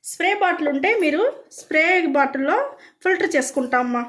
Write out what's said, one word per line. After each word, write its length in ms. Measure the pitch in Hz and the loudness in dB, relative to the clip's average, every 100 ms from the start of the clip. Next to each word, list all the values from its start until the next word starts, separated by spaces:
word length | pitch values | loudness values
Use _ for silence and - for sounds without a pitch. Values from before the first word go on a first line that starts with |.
స్ప్రే 300 | - - 349 | -14 -4 -2
బాటిల్ 340 | 403 381 349 302 | 2 0 0 -2
ఉంటే 300 | 277 359 453 | 0 0 2
మీరు 340 | 320 294 480 - - | 2 2 0 -2 -16
స్ప్రే 540 | - - 311 330 370 320 | -20 -4 0 2 2 2
బాటిల్లో 640 | 277 277 269 269 403 554 - - _ | 2 0 0 0 0 -2 -8 -20 _
ఫిల్టర్ 320 | 359 381 - 285 | -2 0 2 0
చేసుకుంటామ్మా. 720 | 262 - 247 254 247 240 | -2 -4 0 0 0 -4